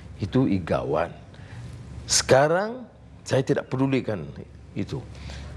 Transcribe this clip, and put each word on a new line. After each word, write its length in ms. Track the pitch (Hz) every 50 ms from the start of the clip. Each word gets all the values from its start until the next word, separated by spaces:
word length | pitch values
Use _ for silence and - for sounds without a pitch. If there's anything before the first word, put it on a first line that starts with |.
| - - - -
itu 240 | - - - 127 135
igauan. 640 | - 98 90 80 - 85 64 64 67 73 78 85 - - - - - - - - - - - - - - - - - - - -
Sekarang 800 | - - - - - 131 135 147 156 165 185 208 220 247 254 233 - - - - - - - -
saya 160 | - 123 131
tidak 300 | 131 - 127 - - -
pedulikan 500 | 131 127 135 139 135 123 - - 104 87 73 69 65 - - - - - - - -
itu. 240 | - 95 - - 131 - - - - - - - - - - -